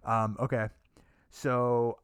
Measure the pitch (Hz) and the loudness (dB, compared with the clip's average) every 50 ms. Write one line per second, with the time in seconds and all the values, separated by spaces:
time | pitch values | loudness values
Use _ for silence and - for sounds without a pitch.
0 | - 117 113 113 110 110 101 - 127 - 135 113 107 104 - _ _ _ _ - | -4 -2 0 0 0 0 -2 -4 -2 -2 -2 -2 -4 -4 -8 _ _ _ _ -20
1 | - _ _ _ _ _ - - - 135 123 123 123 123 120 120 117 117 - - | -20 _ _ _ _ _ -14 -6 -2 0 0 2 2 2 2 2 2 0 -2 -4